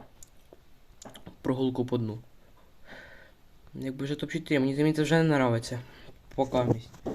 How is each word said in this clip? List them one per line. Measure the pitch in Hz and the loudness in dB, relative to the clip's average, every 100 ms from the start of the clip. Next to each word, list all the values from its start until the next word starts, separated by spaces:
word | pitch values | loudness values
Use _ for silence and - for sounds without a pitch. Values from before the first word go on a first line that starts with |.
| - - - - - - - - - - - - - - | -20 -20 -20 -20 -20 -20 -20 -20 -20 -20 -20 -18 -20 -8
прогулку | 135 127 131 127 123 | -4 -2 -2 -2 -2
по | 120 | -2
дну. | 110 113 - - - - - - - - - - - - - - - | -2 -6 -14 -20 -20 -20 -20 -20 -20 -18 -20 -20 -20 -20 -20 -20 -16
Якби | 135 131 135 139 | -10 -8 -6 -6
вже | |
топ-чотири, | 147 147 160 - 143 | -6 -6 -6 2 2
мені, | 135 139 | 4 4
мені | 156 | 2
це | 156 | 4
вже | 147 160 | 4 4
не | 160 143 | 6 4
нравиться. | 127 113 - 120 - - - - - - | 4 2 -2 -8 -10 -18 -20 -20 -6 -4
Пока | 131 127 | 0 2
місць. | 123 113 - - - | 2 0 -4 -12 -10